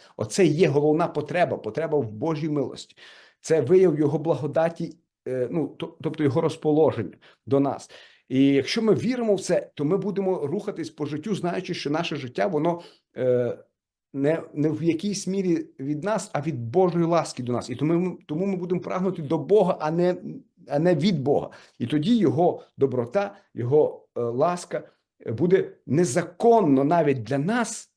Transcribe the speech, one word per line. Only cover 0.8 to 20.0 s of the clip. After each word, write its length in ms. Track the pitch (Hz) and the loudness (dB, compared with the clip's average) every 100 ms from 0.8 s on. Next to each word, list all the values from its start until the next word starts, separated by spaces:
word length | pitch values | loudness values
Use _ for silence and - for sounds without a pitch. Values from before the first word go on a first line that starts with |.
| 147 156 170 | 4 2 0
потреба, 500 | 147 147 175 156 107 | -2 -4 0 0 -2
потреба 400 | 107 104 160 147 | -6 -6 -2 -2
в 140 | 123 | -2
Божій 380 | 107 156 151 156 | -4 -4 -2 -2
милості. 460 | 147 120 - - _ - - - _ | -2 -4 -8 -18 _ -20 -20 -20 _
Це 200 | - 160 | 0 0
вияв 380 | 131 185 185 147 | 4 6 6 4
його 200 | 147 151 | 2 0
благодаті, 800 | 147 139 143 156 165 170 165 - _ _ - | 0 -2 0 0 0 -2 -10 -10 _ _ -8
е, 200 | 127 127 | -4 -2
ну, 160 | 170 143 | -2 -4
то-, 300 | - 165 - | -6 -12 -8
тобто 220 | 160 156 | -8 -2
його 180 | 147 139 | 0 2
розположення 760 | 160 - 156 151 156 117 95 - - _ - | -2 -2 0 4 4 2 -6 -10 -20 _ 0
до 140 | 139 | 2
нас. 300 | 139 107 - - - _ _ | 2 -2 -12 -20 -20 _ _
І 160 | 131 139 | 2 4
якщо 360 | 139 131 226 | 4 0 0
ми 120 | 220 | 2
віримо 420 | 147 185 254 226 196 | 2 0 -2 0 0
в 60 | |
це, 300 | - 165 - | 0 -2 -2
то 120 | - 147 | -4 -2
ми 120 | 190 | 0
будемо 500 | 202 190 190 175 139 | -2 -2 -2 -2 -2
рухатись 420 | 196 202 160 156 | -4 -6 -8 -10
по 160 | - 143 | -8 -8
життю, 300 | 151 214 196 | -6 -4 -4
знаючи, 380 | 175 185 185 | -2 -4 -6
що 160 | 170 - | -6 -4
наше 260 | 156 165 147 | -2 -2 -6
життя, 320 | 127 147 202 | -8 -4 -2
воно, 340 | 151 165 170 - _ _ - | 0 0 -2 -8 _ _ -2
е, 400 | 127 123 120 - - _ _ _ _ | 0 2 0 -6 -14 _ _ _ _
не, 300 | 139 139 160 - | -2 0 0 -4
не 160 | 151 151 | -2 -2
в 140 | 156 | 0
якійсь 440 | 165 156 208 185 - | -2 -2 -2 -4 -4
мірі 380 | 196 185 160 - - | -2 0 -2 -4 -10
від 240 | 135 147 | -6 -4
нас, 260 | 185 214 - | -2 -4 -4
а 80 | 147 | -6
від 180 | 151 131 | -4 -6
Божої 460 | 117 160 185 170 165 | -2 2 2 2 2
ласки 380 | 170 151 - | 2 0 -6
до 100 | 123 | -4
нас. 160 | 120 - | -4 -4
І 60 | 120 | -4
тому 180 | 151 | 0
ми, 240 | 170 180 - - | 0 0 -6 -8
тому 200 | 151 196 | -4 -2
ми 120 | 185 | -4
будемо 240 | 175 180 | -2 -4
прагнути 400 | 180 185 185 175 | -4 -2 -2 -4
до 160 | 143 160 | -4 -4
Бога, 400 | 139 208 180 - | 2 4 4 0
а 100 | 156 | -2
не, 240 | 165 | 0